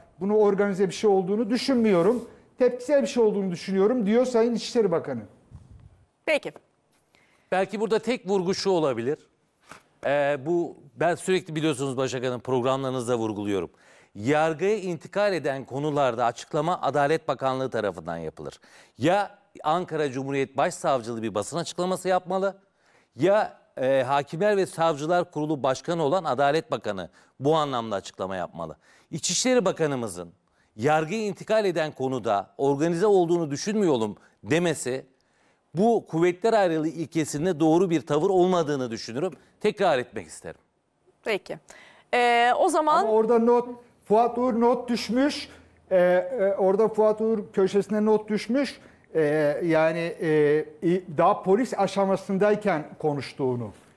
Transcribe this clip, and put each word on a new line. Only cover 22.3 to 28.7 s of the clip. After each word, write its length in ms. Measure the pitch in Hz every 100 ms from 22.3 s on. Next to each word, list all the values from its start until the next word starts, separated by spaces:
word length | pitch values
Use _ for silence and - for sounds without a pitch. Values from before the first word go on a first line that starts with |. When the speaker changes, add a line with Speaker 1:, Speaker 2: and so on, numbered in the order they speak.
| 190 190 190 _ _ _ _ _ -
Speaker 3:
ya, 420 | 160 208 - - _ -
e, 260 | 131 135
Hakimler 540 | 123 143 143 156 208 202
ve 80 | 180
Savcılar 680 | - 165 147 156 180 175
Kurulu 320 | 147 151 151
Başkanı 400 | 131 131 - 170
olan 200 | 147 185
Adalet 480 | 160 123 143 156 156
Bakanı 380 | 123 107 98 85 _ _ -
bu 160 | 135 160
anlamda 400 | 147 127 113 98
açıklama 400 | - - 95 95
yapmalı. 420 | 85 80 82